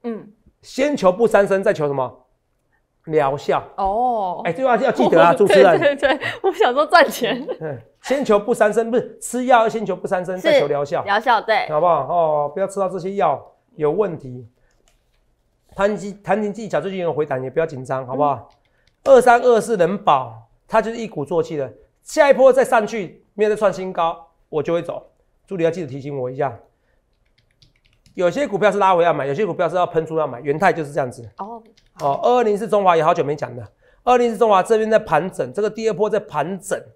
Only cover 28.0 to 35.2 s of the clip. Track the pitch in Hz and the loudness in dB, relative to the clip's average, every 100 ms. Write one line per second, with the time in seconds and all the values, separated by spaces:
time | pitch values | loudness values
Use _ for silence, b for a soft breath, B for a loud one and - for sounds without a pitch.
28 | _ - 175 208 294 196 208 196 190 175 | _ -2 -2 -2 -4 0 0 2 2 4
29 | 170 151 135 143 208 160 165 180 170 165 | 2 0 -2 -2 -4 -2 -2 0 0 -2
30 | 160 160 151 120 147 151 185 165 143 147 | -2 -4 -4 -6 -4 0 0 0 -6 -6
31 | 131 123 113 - 196 233 226 _ _ - | -6 -8 -18 -16 -16 -16 _ _ _ -6
32 | 151 139 - 247 220 202 214 202 185 170 | -4 0 2 2 2 -2 0 2 2 4
33 | 156 170 139 151 123 120 107 _ _ _ | 2 0 -2 -4 -8 -12 -16 _ _ _
34 | - 247 240 208 233 190 185 220 220 220 | 0 2 2 2 4 4 4 0 2 0
35 | 214 151 | 2 0